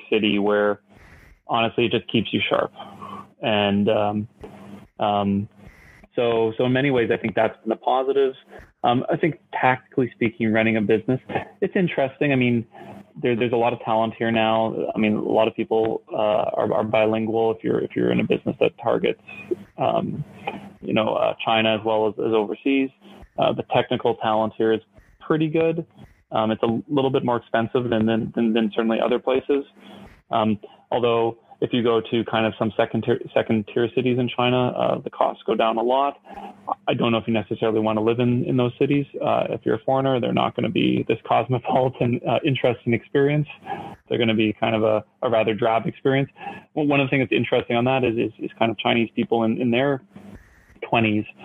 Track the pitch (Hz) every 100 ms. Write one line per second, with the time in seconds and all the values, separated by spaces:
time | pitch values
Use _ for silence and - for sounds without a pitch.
0 | - 110 104 101 101 104 104 101 _ -
1 | - - - - - 123 113 - 117 120
2 | - - 190 - - - - - - -
3 | - - - - 139 104 101 101 101 110
4 | 104 107 107 - - - - - - -
5 | 107 104 101 98 107 - - - - -
6 | - - 120 113 113 110 127 131 143 127
7 | 113 113 113 101 110 - 110 - - 127
8 | 131 139 135 135 - - - _ 123 123
9 | - 160 170 - _ - 127 127 - -
10 | 123 - 117 - 113 110 110 110 104 110
11 | - 131 - - - - 185 208 175 -
12 | 135 - 147 131 123 120 113 - - -
13 | - - 131 117 120 120 117 120 - 110
14 | 113 - 117 113 110 113 110 - - -
15 | 107 107 - 110 110 - 110 110 110 113
16 | - - 107 107 - - 110 - 110 113
17 | 110 110 110 113 113 110 123 120 - 123
18 | 120 120 113 120 123 120 117 - 117 117
19 | 117 113 - - - - - - 127 113
20 | - - - - - - - - 117 113
21 | 110 - 113 110 - 113 110 110 107 110
22 | 110 101 117 110 104 - 139 135 135 -
23 | - - - - 139 127 - 127 117 123
24 | 120 113 113 110 110 - 113 110 - -
25 | - _ - 160 156 160 165 165 160 -
26 | - _ - 117 110 110 117 113 - 143
27 | 135 135 123 120 - 120 113 131 123 113
28 | 110 113 117 - 117 110 110 101 113 113
29 | 117 120 - 131 - 143 143 - - -
30 | - - - 117 110 104 - - - 123
31 | 120 117 113 117 _ - 113 127 117 113
32 | 110 120 104 113 110 95 113 - 113 113
33 | 110 117 - - 113 113 101 - 117 -
34 | 123 123 123 - 123 127 123 - 120 -
35 | 135 - 120 110 - 113 113 113 117 131
36 | 143 - - - - - - - - 139
37 | 123 113 110 110 101 110 113 110 107 107
38 | 110 120 123 123 - 131 123 - 139 143
39 | 143 - 147 113 - - 127 117 - 135
40 | 135 131 120 120 127 - 120 120 127 127
41 | - 120 - 120 117 127 - 135 131 -
42 | 123 120 - 165 160 127 131 117 - 117
43 | - 143 139 151 147 - - - - -
44 | - 120 117 110 110 - 113 113 110 107
45 | - - 127 113 107 104 117 113 110 -
46 | 139 135 139 - - - - - 147 143
47 | 135 139 123 - 120 127 - 120 123 131
48 | 123 113 113 - - - 113 104 120 120
49 | 110 - 110 117 113 - 127 117 139 135
50 | - - - - - _ _ - - 120
51 | 110 107 104 -